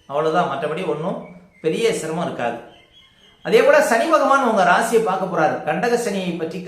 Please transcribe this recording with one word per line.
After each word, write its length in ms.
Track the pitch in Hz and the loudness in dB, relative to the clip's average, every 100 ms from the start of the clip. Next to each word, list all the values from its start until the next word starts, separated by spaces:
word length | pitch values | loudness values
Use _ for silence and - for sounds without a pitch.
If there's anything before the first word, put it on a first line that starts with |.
| - | -8
அவ்வளவுதான், 400 | 143 160 175 151 | -4 0 0 -2
மற்றபடி 320 | 135 151 165 175 | -4 -6 -4 -4
ஒண்ணும் 260 | 147 175 - - - - _ 160 | -4 -4 -8 -12 -20 -20 _ -4
பெரிய 280 | 220 226 156 | 0 0 -2
சிரமம் 260 | 156 165 - | -4 -4 -6
இருக்காது. 300 | - 117 113 - - _ _ _ _ _ _ 165 | -4 -6 -6 -12 -20 _ _ _ _ _ _ 2
அதே 160 | 220 269 | 4 6
போல 100 | 294 - | 4 4
சனி 140 | 233 330 302 | 2 2 2
பகவான் 340 | 269 269 240 | 4 2 2
உங்க 140 | 202 175 | 2 4
ராசியை 300 | 196 226 226 185 | 4 2 0 0
பார்க்க 220 | 185 180 | -2 -2
போறாரு. 240 | 165 151 - 151 | 0 0 0 -4
கண்டக 280 | 180 240 233 208 | -2 0 0 -2
சனியை 280 | 196 180 165 | -4 -4 -6
பற்றி 160 | 160 - | -6 -6